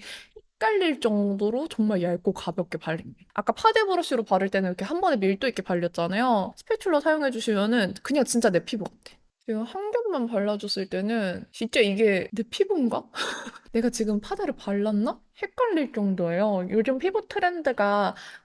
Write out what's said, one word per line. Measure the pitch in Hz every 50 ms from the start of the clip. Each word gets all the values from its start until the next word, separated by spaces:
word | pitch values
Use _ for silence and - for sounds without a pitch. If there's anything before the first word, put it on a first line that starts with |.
| - - - - - - _ - - _ _ -
헷갈릴 | 440 440 427 392 381 330 269 240
정도로 | - 220 208 208 202 202 202 196 208 208 226 254 311
정말 | 330 - - 214 214 214 180 170
얇고 | 175 175 175 - 202 185
가볍게 | - - 175 160 - 170 - -
발립니다. | 160 - 160 160 170 - - - - - _ -
아까 | 208 - - -
파데 | - - 453 - 453 427
브러쉬로 | 392 370 349 330 - 277 233 214
바를 | - 196 185 196 190
때는 | - 196 196 180
이렇게 | 180 - 196
한 | 202 311 349
번에 | 381 359 285
밀도 | 208 190 190 196 196 269
있게 | 262 - - 185
발렸잖아요. | - 185 175 170 170 - - 170 175 185 214 247 254 233 202 185 - -
스패츌러 | - - - 440 427 - 392 320 285
사용해주시면은 | 294 320 311 311 294 269 247 254 226 233 214 196 202 220 240 247 196 180 196 - -
그냥 | - - 285 240
진짜 | 240 - 233 233 214
내 | 180 165 -
피부 | - - 208 180
같아. | - - _ _ - - _ _ _ _ _ _
지금 | - 220 214 226
한 | 247 - 381 403 427
겹만 | 427 480 466 427 349 269 233
발라줬을 | 233 233 196 202 208 208 202 208 202 - 196 190 -
때는 | - 185 196 214 233 233 202 180 175 - 233 -
진짜 | - - - 233 - 285
이게 | 220 202 196 202 226 208 196 180 190 - -
내 | 214 220
피부인가? | - - - 392 392 403 320 254 220 - - - - -
<laughs> | - - - - - - - - - - -
내가 | - 226 233 240
지금 | 240 - 220 214 208 208
파데를 | - - 403 453 403 294 247
발랐나? | - - 202 202 202 202 214 208 202 214 294 - - _ _ _ -
헷갈릴 | 415 392 - - 508 466 381 320 277 - -
정도예요. | 220 202 196 190 180 175 170 170 180 208 214 202 185 180 185
요즘 | 196 220 220 269 262
피부 | 262 311 381 381 427 -
트렌드가 | - - 403 370 359 349 339 302 277 247 - 202 202 202 208 196 185 190 - - - - -